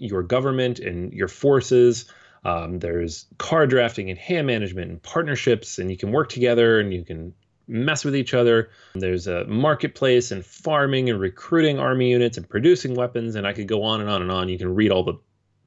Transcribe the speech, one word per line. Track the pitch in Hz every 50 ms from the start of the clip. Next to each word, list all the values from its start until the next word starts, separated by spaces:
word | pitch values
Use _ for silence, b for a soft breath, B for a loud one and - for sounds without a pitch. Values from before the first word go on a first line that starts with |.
your | 123 101 101 92 87
government | 87 123 131 131 139 131 131 127 123 120 -
and | - 98 87 87 90 92
your | - 92 95
forces. | 90 - - - 143 139 131 - - 127 123 123 120 117 - - B B B B B B B B
Um, | 90 87 85 82 82 90 87
there's | 87 85 85 87 85 82 80 - - _ - -
card | - - 165 165 151 131
drafting | 131 127 120 117 - 110 98 95
and | 92 -
hand | - - 180 165 143
management | 135 117 110 104 92 90 92 87 87
and | 85 -
partnerships, | _ - - 160 170 151 135 - - 131 117 117 - - - -
and | 90 95
you | 92
can | - - 101
work | 117 151 143 -
together | - 123 123 123 117 120 117 113 113 110
and | 104 98 92
you | 87 82
can | - 82 80 82 90 - _ _ _ _ _ _
mess | - 117 113 131 156 151 131 -
with | 147 139
each | 139 120 - 135
other. | 123 120 117 117 113 110 b b b b b b
There's | 95 95 92 92 90 85
a | 95 87 87 -
marketplace | 104 104 117 139 156 147 - - 139 - - 139 131 123 123 120 -
and | 101 95 92
farming | _ - - - 165 151 143 139 139 135 131 127 123
and | 113 95
recruiting | 95 92 - - - - 170 165 156 151 143 135
army | 135 131 131 131 127 123
units | 123 123 120 117 120
and | - 90
producing | - - 104 127 175 180 180 - 131 127
weapons, | 123 123 123 - 120 117 113 107
and | 107 98
I | 101 98
could | 110 101
go | 98 110 101 107
on | 110 113 107
and | 104 104
on | 101 92
and | 90 90
on. | 92 92 92
You | 92 92 90
can | 90 92 92
read | 104 110 101
all | 95 92 92
the | 87 76 - _ _ _ _ _ _ _ _ _